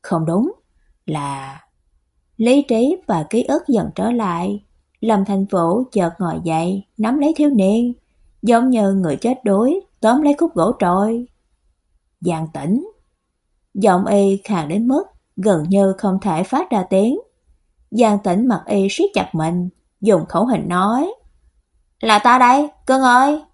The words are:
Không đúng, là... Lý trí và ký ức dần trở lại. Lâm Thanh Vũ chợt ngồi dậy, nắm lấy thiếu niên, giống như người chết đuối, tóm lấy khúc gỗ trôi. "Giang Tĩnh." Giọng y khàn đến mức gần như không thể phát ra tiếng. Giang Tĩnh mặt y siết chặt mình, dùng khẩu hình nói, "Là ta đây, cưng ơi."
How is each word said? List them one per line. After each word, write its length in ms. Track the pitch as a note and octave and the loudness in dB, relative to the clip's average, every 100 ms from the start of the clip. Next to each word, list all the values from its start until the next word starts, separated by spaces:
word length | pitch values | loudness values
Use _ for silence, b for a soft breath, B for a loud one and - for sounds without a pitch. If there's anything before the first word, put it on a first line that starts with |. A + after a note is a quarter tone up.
Không 240 | - E3+ D#3+ | -4 -4 -2
đúng, 260 | F3+ D4 A4+ _ _ _ _ - | -2 -2 -6 _ _ _ _ -10
là... 560 | D#3 C#3 C#3 C3+ - _ _ _ _ _ _ _ - | -8 -8 -10 -14 -20 _ _ _ _ _ _ _ -4
Lý 240 | A3+ C#4 | 2 2
trí 360 | C#4+ A3+ C4 F#4 - | 2 0 0 -2 -4
và 160 | F3+ D#3 | -4 -2
ký 140 | A3+ | -4
ức 200 | - D4+ - | -2 -4 0
dần 220 | A3+ D#3+ - | -2 -2 -4
trở 160 | G#3 | -4
lại. 520 | A#3+ G3+ E3+ F#3 G#3 _ _ _ _ | -2 -4 -4 -6 -8 _ _ _ _
Lâm 260 | A3 G#3 G3 | -2 0 0
Thanh 200 | G3 G3 | -2 -2
Vũ 380 | F#3+ E3 G3+ B3+ | 0 0 -2 -2
chợt 180 | G#3 E3+ E3+ | -2 -2 -4
ngồi 200 | F3+ E3 | -6 -4
dậy, 400 | E3+ D#3+ F3 G3 - - | -4 -2 -2 -6 -10 -6
nắm 220 | A3 C#4 | -2 0
lấy 140 | C#4+ D#4+ | 0 2
thiếu 140 | D4 | 2
niên, 440 | B3 F#3+ A3 A#3+ A#3+ _ _ _ _ | 2 2 2 -2 -6 _ _ _ _
giống 280 | G#3 A#3 B3+ | 0 2 2
như 240 | A#3+ G3 | 2 0
người 220 | G3 F3 C3 | 0 -2 -2
chết 280 | A#3 C4 | -4 -2
đuối, 380 | G#3 G3 B3 F#4 - _ | 0 0 0 -2 -6 _
tóm 220 | C#4 C4+ | 0 2
lấy 140 | D4 C#4+ | 2 0
khúc 160 | E4 F3+ | 0 0
gỗ 160 | F#3 - | -2 0
trôi. 480 | F3+ F#3 G#3 A#3 B3 _ _ _ _ _ _ _ _ _ | 0 0 0 -4 -8 _ _ _ _ _ _ _ _ _
"Giang 260 | F3 D#3+ D#3+ | -6 -4 -8
Tĩnh." 380 | D3 C#3+ A#3 G4+ _ _ _ _ _ _ _ _ | -8 -4 -4 -4 _ _ _ _ _ _ _ _
Giọng 320 | G3 G3+ F3+ G3 | 0 2 2 2
y 320 | G3+ G3 G3 | 2 2 0
khàn 300 | - F#3+ D3 | -2 -4 -2
đến 200 | F#3+ A#3+ | -2 0
mức 160 | C#4 G4+ _ _ - | -2 -4 _ _ -4
gần 280 | G3+ F3 D#3 | 0 0 2
như 240 | G3 G3 F#3+ | 2 2 0
không 220 | G#3 F#3+ | -2 -2
thể 220 | G#3 D#3+ | -2 -4
phát 260 | G3 C4+ F4+ | -2 -4 -2
ra 140 | G#3+ | -4
tiếng. 360 | F3+ F#3+ A3 E4+ - _ _ _ _ _ _ | 0 0 2 -2 -8 _ _ _ _ _ _
Giang 280 | G#3+ A3+ G3+ | 0 2 2
Tĩnh 240 | G3+ F3+ B3+ | 0 0 0
mặt 160 | F#3 - | -2 -2
y 220 | G3+ G3 | 0 0
siết 200 | - G4+ | 0 -2
chặt 160 | G#3 - | -2 -4
mình, 360 | D#3+ D#3+ F3 F3+ _ _ _ | -4 -2 -4 -6 _ _ _
dùng 240 | G3+ F3+ D#3 | 0 2 0
khẩu 200 | E3+ A#3+ | -2 0
hình 240 | F#3+ D3+ | -2 -2
nói, 440 | F3+ G3 A#3+ F4 A#4+ _ _ _ _ _ _ _ _ | -2 0 0 -4 -8 _ _ _ _ _ _ _ _
"Là 200 | A3+ G#3+ | 2 4
ta 200 | A#3+ B3+ | 4 6
đây, 300 | B3 C4+ D4 _ - | 6 4 0 _ 0
cưng 160 | C4 | 2
ơi." 420 | C4 B3 C#4 D4+ - | 4 4 4 0 -8